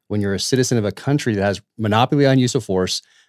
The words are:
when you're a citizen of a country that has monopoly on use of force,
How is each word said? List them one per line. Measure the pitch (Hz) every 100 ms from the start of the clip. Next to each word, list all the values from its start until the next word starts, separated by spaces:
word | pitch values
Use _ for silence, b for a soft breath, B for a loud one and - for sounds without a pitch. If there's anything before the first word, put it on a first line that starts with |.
| _
when | 104
you're | 101
a | 98
citizen | - 127 127 123
of | 101
a |
country | - - 147 - 107
that |
has | 98 95 - -
monopoly | 110 107 127 147 139
on | 131
use | 123 131
of |
force, | 113 92 92 - b b